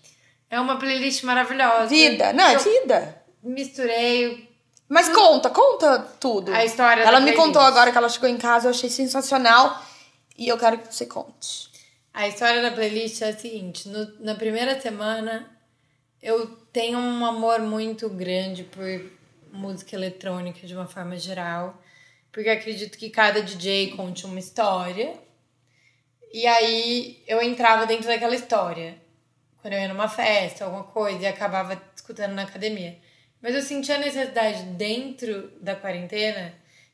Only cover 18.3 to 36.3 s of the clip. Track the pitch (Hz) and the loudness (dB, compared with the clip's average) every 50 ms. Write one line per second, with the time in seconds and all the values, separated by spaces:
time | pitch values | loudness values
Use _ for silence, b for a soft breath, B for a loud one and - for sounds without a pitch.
18.3 | 185 185 190 190 185 180 180 - - 190 190 185 185 180 185 190 - _ _ _ | -4 -4 -4 -6 -8 -12 -14 -16 -16 -12 -10 -10 -10 -10 -12 -16 -20 _ _ _
19.3 | _ _ _ _ 202 196 196 196 190 185 - - 214 190 190 185 185 - - 190 | _ _ _ _ -16 -14 -12 -12 -12 -12 -14 -14 -10 -8 -8 -8 -8 -10 -10 -8
20.3 | 180 180 175 180 175 - 185 175 180 185 180 175 - 196 175 175 180 175 165 185 | -8 -8 -8 -10 -12 -14 -18 -16 -12 -12 -12 -12 -12 -14 -12 -12 -10 -12 -10 -10
21.3 | 185 185 175 170 170 175 180 185 - b b b b b b b b b b b | -10 -8 -8 -6 -6 -6 -8 -10 -12 b b b b b b b b b b b
22.3 | - 220 208 226 220 220 - 220 208 190 214 - - - 226 220 - 220 214 208 | -6 -2 0 0 0 0 -2 -8 -10 -10 -10 -12 -12 -14 -14 -6 2 4 4 4
23.3 | 208 214 202 185 202 175 175 196 196 196 196 190 - - 185 180 175 - - 190 | 4 2 -2 -4 -10 -8 -4 -2 -2 -2 -2 -4 -6 -10 -10 -10 -10 -12 -12 -12
24.3 | 185 185 185 - - 240 214 202 185 180 180 180 180 202 247 311 339 - _ _ | -12 -12 -12 -10 -4 -2 0 0 0 -2 -4 -6 -6 -6 -8 -8 -8 -14 _ _
25.3 | _ _ _ _ _ _ _ _ _ _ _ _ _ _ _ _ _ _ _ - | _ _ _ _ _ _ _ _ _ _ _ _ _ _ _ _ _ _ _ -16
26.3 | - 226 233 240 233 233 220 226 226 226 226 233 240 240 - - - _ _ - | -10 -2 2 4 4 4 4 2 0 -2 -2 -2 -4 -4 -4 -8 -14 _ _ -4
27.3 | 220 226 240 240 240 240 233 226 220 220 220 226 226 226 220 233 233 220 233 233 | -2 0 0 -2 -2 2 4 4 4 4 2 0 -2 -4 -2 -4 -4 -2 -2 -2
28.3 | 247 233 - - 233 202 185 170 170 165 165 165 175 - _ _ _ _ _ _ | -4 -4 -4 -2 -2 -2 -2 -2 -6 -10 -12 -14 -14 -18 _ _ _ _ _ _
29.3 | _ _ _ _ _ _ - 208 196 196 196 190 190 196 214 214 - 262 247 220 | _ _ _ _ _ _ -12 -8 -6 -6 -6 -6 -4 -4 -4 -4 -4 -2 -2 0
30.3 | 208 202 185 - - - 202 185 180 196 180 - - 220 208 202 190 175 190 196 | 0 0 -2 -4 -8 -10 -12 -10 -10 -12 -14 -10 -6 -4 -4 -4 -4 -4 -6 -6
31.3 | 190 - 208 196 190 190 185 180 190 180 - _ _ - - - 233 208 202 196 | -6 -4 -6 -4 -4 -4 -6 -6 -10 -12 -14 _ _ -20 -20 -20 -12 -10 -8 -8
32.3 | 196 196 196 196 - 196 208 214 214 190 175 170 175 _ _ _ _ _ _ _ | -8 -8 -10 -10 -12 -8 -8 -8 -8 -8 -12 -14 -16 _ _ _ _ _ _ _
33.3 | _ _ 233 240 254 277 277 - 285 277 269 285 285 285 294 285 277 269 262 262 | _ _ -8 -6 -6 -4 -6 -6 -8 -8 -4 -4 -4 -4 -4 -6 -4 -6 -6 -4
34.3 | - 233 220 214 208 185 185 185 180 175 208 214 220 247 269 269 254 - 247 226 | -2 -2 -2 -2 -2 -6 -10 -12 -10 -8 -6 -6 -6 -6 -8 -12 -14 -12 -10 -8
35.3 | 208 196 - - - - 185 196 196 190 - 196 175 175 180 175 214 214 214 214 | -8 -10 -10 -16 -20 -14 -10 -10 -10 -8 -8 -10 -10 -10 -10 -10 -6 -4 -4 -4